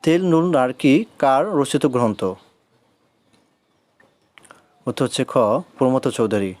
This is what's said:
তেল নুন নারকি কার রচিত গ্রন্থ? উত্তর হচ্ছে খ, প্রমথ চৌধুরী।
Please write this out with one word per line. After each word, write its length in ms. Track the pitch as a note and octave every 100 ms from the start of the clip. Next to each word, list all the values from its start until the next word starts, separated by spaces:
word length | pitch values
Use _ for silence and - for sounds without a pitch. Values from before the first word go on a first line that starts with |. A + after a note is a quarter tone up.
তেল 240 | - E3+ F#3
নুন 240 | D#3+ F3
নারকি 540 | D#3 B2+ B2+ D3 D3 - _
কার 280 | C#3 C3+ F#3
রচিত 400 | E3 C3+ D3 D3
গ্রন্থ? 380 | B2 A#2+ G#2 F#2+ F#2+ _ _ _ _ _ _ _ _ _ _ _ _ _ _ _ _ _ _ _ - _ - _ _ -
উত্তর 180 | A#2+
হচ্ছে 200 | B2+ -
খ, 140 | C3 C#3 A2 B2 F#3 -
প্রমথ 300 | C3 C3 C#3
চৌধুরী। 460 | - A2 G#2+ G2 F2+